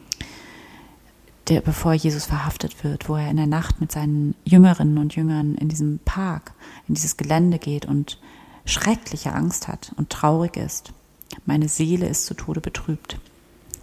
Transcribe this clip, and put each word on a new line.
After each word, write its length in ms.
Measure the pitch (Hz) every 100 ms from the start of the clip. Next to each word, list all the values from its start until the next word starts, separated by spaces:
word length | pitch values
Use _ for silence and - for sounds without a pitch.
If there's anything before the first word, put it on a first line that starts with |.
| - - - - - - - - - - - _ - - -
der, 120 | 165
bevor 320 | - 151 170
Jesus 320 | 160 156 147
verhaftet 600 | - 147 147 - 156 -
wird, 240 | 151 147 -
wo 80 | 156
er 140 | 151
in 60 | 151
der 100 | 151
Nacht 340 | 151 170 -
mit 120 | 160
seinen 420 | 156 151 147 147 -
Jüngerinnen 540 | - 180 185 170 151 151
und 160 | 147
Jüngern 400 | 160 160 151 147
in 140 | - 151
diesem 300 | 156 151 151
Park, 480 | - - 190 156 - - - - -
in 60 |
dieses 220 | 156 156 -
Gelände 420 | 147 160 175 170
geht 280 | - 147 139
und 320 | 143 147 - - - - -
schreckliche 680 | - - 202 233 - 147 147
Angst 340 | - 165 - -
hat 240 | - - -
und 140 | 151
traurig 460 | - 151 160 170 -
ist. 360 | - - - - _ _ - -
„Meine 240 | - 151 156
Seele 380 | - 160 180 180
ist 200 | - -
zu 80 |
Tode 260 | - - 156
betrübt“, 580 | - - - 151 - - - - _ - - -